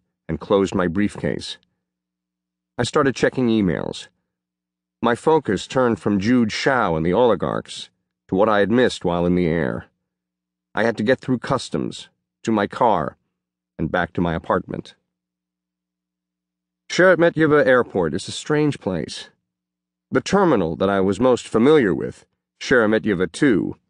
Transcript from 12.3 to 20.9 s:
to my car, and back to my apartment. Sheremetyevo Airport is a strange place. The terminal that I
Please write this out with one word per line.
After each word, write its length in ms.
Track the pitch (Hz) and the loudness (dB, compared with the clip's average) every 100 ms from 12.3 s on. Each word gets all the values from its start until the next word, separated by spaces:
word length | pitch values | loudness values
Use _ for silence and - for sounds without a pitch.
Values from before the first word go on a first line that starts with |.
| _ | _
to 100 | - | -4
my 140 | 107 101 | -2 -2
car, 500 | - 123 95 64 - _ _ _ _ _ - | 0 0 2 -2 -10 _ _ _ _ _ -8
and 140 | 82 | -4
back 200 | 90 85 | -2 -4
to 80 | - | -4
my 120 | 87 | -4
apartment. 640 | 82 - 98 - - - _ _ _ _ _ _ _ _ _ _ _ _ _ _ _ _ _ _ _ - | -4 -2 -2 -4 -10 -12 _ _ _ _ _ _ _ _ _ _ _ _ _ _ _ _ _ _ _ -6
Sheremetyevo 760 | - 185 165 170 156 156 147 | 2 4 6 2 2 2 4
Airport 520 | 135 127 117 - 82 80 | 4 4 2 -2 -2 -4
is 120 | - | -8
a 40 | |
strange 480 | - - 151 151 - | -10 -4 0 0 -2
place. 500 | 104 90 62 - - _ _ _ _ _ _ _ _ | -6 -6 -8 -12 -18 _ _ _ _ _ _ _ _
The 120 | 131 | -4
terminal 540 | - 196 185 120 82 78 | 0 2 4 2 0 -2
that 120 | |
I 100 | 98 | 0